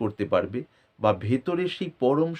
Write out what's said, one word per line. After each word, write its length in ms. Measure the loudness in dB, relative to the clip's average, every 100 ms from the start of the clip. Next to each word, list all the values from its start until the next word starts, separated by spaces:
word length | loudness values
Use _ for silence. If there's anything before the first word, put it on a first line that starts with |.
করতে 220 | -6 -4 0
পারবে 340 | 0 0 -6 -10 _ _ _
বা 120 | 2 2 0
ভেতরে 400 | 0 0 -2 -2 -4
সেই 160 | -8 0
পরম 320 | 2 4 0